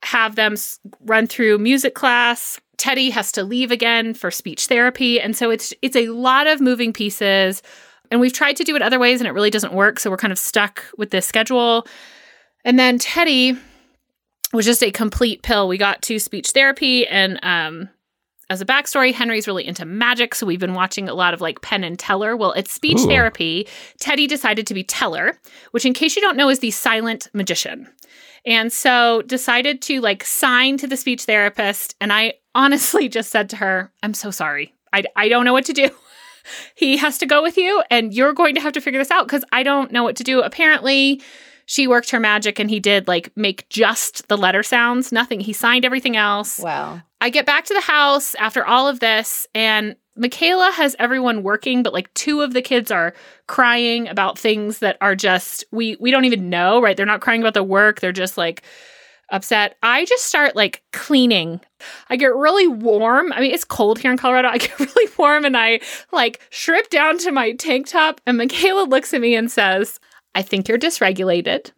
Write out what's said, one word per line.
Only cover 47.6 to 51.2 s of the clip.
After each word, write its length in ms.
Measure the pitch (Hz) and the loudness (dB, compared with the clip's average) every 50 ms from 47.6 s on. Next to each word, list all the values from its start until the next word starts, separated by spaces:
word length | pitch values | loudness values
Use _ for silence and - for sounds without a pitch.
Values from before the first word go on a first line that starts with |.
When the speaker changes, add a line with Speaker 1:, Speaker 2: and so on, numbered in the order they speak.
| - | 0
Speaker 1:
to 80 | - 415 | 0 -2
the 60 | 392 370 | -2 0
house 520 | - 320 302 294 285 277 285 277 - - | 2 2 4 4 4 2 2 0 -4 -6
after 280 | - 208 220 - 262 - | -4 -4 -2 -2 -2 0
all 220 | - 226 247 262 277 | 2 2 2 4 2
of 100 | 277 247 | 0 0
this, 460 | - 226 220 214 226 - - - - - _ | 0 0 0 0 -2 -4 -6 -8 -10 -8 _
and 400 | 220 226 220 214 214 214 214 - _ _ _ _ | -2 0 2 0 0 -2 -4 -8 _ _ _ _
Michaela 560 | - 226 247 247 - 339 330 359 370 370 370 370 | -4 -4 -4 -2 0 0 2 2 4 2 2 2
has 240 | 349 320 285 277 - | 2 0 -2 0 0
everyone 440 | 214 240 254 262 | -2 0 0 0